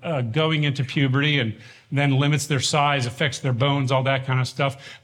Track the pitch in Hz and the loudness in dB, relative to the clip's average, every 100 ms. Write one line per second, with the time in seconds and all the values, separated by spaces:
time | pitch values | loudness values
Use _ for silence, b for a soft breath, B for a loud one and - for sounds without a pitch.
0 | 170 143 117 147 156 156 147 131 127 139 | -6 -4 -2 0 2 2 0 -2 -2 0
1 | 135 135 147 143 113 98 B B B 139 | 2 2 2 2 0 -4 B B B 0
2 | 143 135 143 147 - 139 - 151 143 139 | 2 2 2 0 0 -2 0 2 2 0
3 | 120 - 151 - 139 117 143 143 131 135 | -2 -2 -4 -2 -2 0 2 2 2 0
4 | 131 135 131 131 127 - 139 131 - - | 2 -2 0 -2 -2 -2 -4 -4 -16 -6